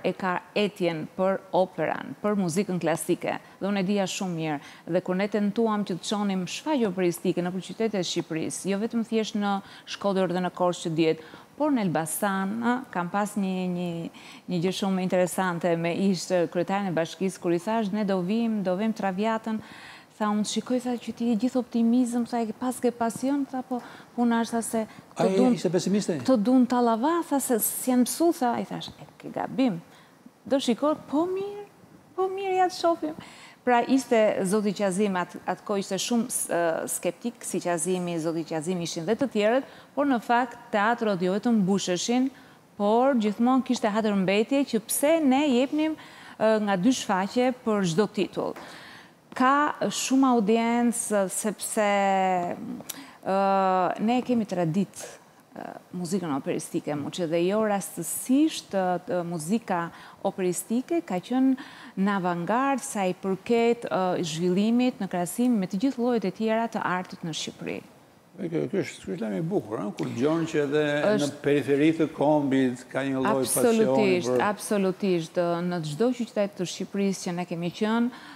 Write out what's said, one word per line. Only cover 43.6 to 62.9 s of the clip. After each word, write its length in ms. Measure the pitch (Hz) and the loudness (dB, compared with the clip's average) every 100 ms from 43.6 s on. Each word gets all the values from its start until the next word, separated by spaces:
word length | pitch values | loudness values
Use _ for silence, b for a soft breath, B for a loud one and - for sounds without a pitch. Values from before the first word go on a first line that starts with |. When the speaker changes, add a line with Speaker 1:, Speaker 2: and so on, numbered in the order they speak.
Speaker 1:
kishte 240 | - 240 220 | 2 0 0
hatër 280 | 208 214 202 | 0 2 2
mbetje 480 | 185 202 226 277 | 2 2 2 0
që 160 | 269 220 | 2 -2
pse 400 | - - 285 330 | -2 0 4 4
ne 260 | 285 262 302 240 | 4 4 4 4
jepnim, 360 | 269 302 311 311 B B B B | 2 2 0 -2 B B B B
ë, 200 | 220 220 | 2 2
nga 140 | 208 190 | 2 2
dy 140 | 214 | 2
shfaqje 640 | 254 - 185 196 247 247 247 | 2 0 0 0 0 0 0
për 200 | 226 208 185 | 0 2 2
çdo 160 | 160 208 | 2 0
titull. 460 | - - - - - B B B B B B _ - | 0 -4 -2 -6 -6 B B B B B B _ 0
Ka 380 | 254 285 294 - | 2 4 2 0
shumë 420 | 214 - - 269 269 | -4 -2 0 4 6
audiencë, 960 | 240 196 226 226 240 240 214 - 208 190 | 4 4 4 4 2 2 0 0 0 0
sepse, 600 | - 220 190 - 226 202 202 196 190 190 180 175 - - - - B B B | -2 -4 -4 -4 0 2 4 4 4 2 0 -2 -6 -8 -10 -10 B B B
ë, 140 | - 190 196 196 190 185 175 - | -2 2 4 4 4 4 2 0
ne 160 | 214 254 240 | 2 2 2
kemi 200 | 240 208 | 0 0
tradit, 540 | 180 170 175 180 - - - - - _ | 0 0 2 0 -4 -16 -16 -20 -20 _
ë, 120 | - - - - | -14 -14 -14 -14
muzikën 380 | 180 170 190 175 | -8 -2 -2 -2
operistike, 600 | 139 180 156 - 170 147 147 | -4 -2 -4 -4 -6 -4 -4
Muçi, 280 | 143 175 165 | -6 -4 -2
dhe 120 | 170 | 0
jo 160 | 175 214 220 | 2 2 2
rastësisht, 1040 | 202 - - 165 - - 269 311 - - | 0 -4 -8 -8 -6 2 4 4 0 -4
ë, 120 | 196 185 175 - | -2 0 0 -2
të, 140 | 180 170 | -4 -2
muzika 600 | 170 151 220 - 175 170 B B B 196 | -4 -2 -2 0 -2 -2 B B B -4
operistike 760 | 190 185 175 - 233 - 339 - | 0 -2 -2 -2 -2 0 -4 -2
ka 140 | 180 | -6
qenë 320 | - 254 262 262 B B 254 - | -2 2 2 2 B B -12 -2
në 180 | 196 202 | 0 2
avangard 640 | 180 170 170 233 277 269 | 0 -2 0 0 2 0
sa 240 | - | -2